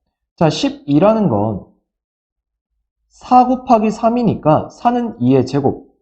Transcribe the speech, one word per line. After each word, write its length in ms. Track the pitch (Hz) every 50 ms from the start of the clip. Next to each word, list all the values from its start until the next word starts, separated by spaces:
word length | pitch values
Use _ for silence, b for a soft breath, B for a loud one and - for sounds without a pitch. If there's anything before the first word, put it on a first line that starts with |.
| _ _ _ _ _ _ _
자, 140 | - 170 151
십이라는 800 | 151 - - 277 269 - - 147 143 151 185 208 220 226 208 156
건 400 | 113 101 104 110 104 92 - _ _ _ _ _ _ _ _ _ _ _ _ _ _ _ _ _ _ _ _ _ _ _ _ _ _ _ _ _
사 380 | _ _ - - 254 254 247
곱하기 440 | 247 254 247 - - 240 220 220 214
삼이니까 760 | 202 - - 226 233 247 240 190 123 - - 151 156 117 92 -
사는 500 | - - - 240 247 240 240 220 214 -
이의 260 | 123 127 135 135 123
제곱. 520 | 131 - 143 139 117 92 - - _ _ _